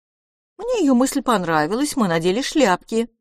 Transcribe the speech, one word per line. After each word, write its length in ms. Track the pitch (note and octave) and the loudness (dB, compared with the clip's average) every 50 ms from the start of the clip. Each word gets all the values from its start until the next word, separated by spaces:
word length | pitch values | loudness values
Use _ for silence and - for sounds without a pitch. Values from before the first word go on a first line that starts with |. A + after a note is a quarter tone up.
| _ _ _ _ _ _ _ _ _ _ _ | _ _ _ _ _ _ _ _ _ _ _
Мне 240 | - G4 A#4+ B4+ A4 | -12 -6 -4 -2 0
её 120 | E4 C#4 C4 | 2 2 4
мысль 280 | A#3+ C4+ C4 - C#4 | 2 2 0 -2 -2
понравилась, 760 | - - A#3 G3 F3+ E3+ E3 D#3 D3+ D#3+ G#3 B3 D4 D4 - | 0 0 0 0 0 0 0 0 0 0 -2 -2 -4 -4 -2
мы 120 | C#4+ G#3+ | -2 0
надели 340 | F3+ E3 E3+ D#3+ F3+ F#3 A#3+ | 0 0 0 0 0 0 -2
шляпки. 680 | C#4 - - D#4 B3+ G3 F3+ - - - A3+ A3 A#3 - _ _ | -2 -2 0 2 4 4 2 0 -4 -4 -4 -4 -4 -6 _ _